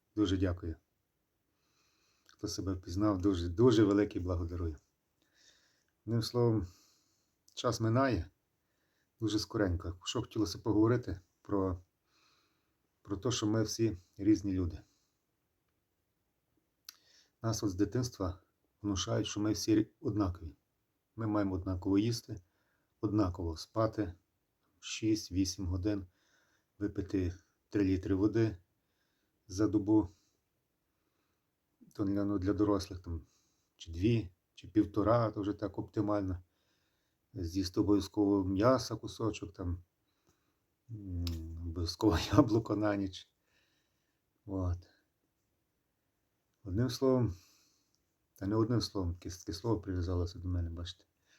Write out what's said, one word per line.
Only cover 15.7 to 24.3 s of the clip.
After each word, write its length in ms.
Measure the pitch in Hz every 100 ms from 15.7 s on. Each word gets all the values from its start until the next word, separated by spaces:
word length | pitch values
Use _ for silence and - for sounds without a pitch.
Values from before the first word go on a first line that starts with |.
| _ _ _ _ _ _ _ _ _ _ _ - - _ _ _ _
Нас 200 | 117 107
от 80 | 104
з 40 |
дитинства 680 | 92 101 123 123 - 90 - _ _ _ _
внушають, 440 | 101 92 - 113 107
що 140 | 104
ми 120 | 107
всі 340 | 107 - 107 107 _
однакові. 560 | 135 101 92 87 78 - _ _ _ _ _ -
Ми 100 | 113
маємо 280 | 104 98
однаково 440 | 92 95 90 95 98
їсти, 420 | 113 117 - - - _ _ _ _ -
однаково 560 | 107 107 92 87 85 78
спати, 580 | - 110 110 - 95 87 _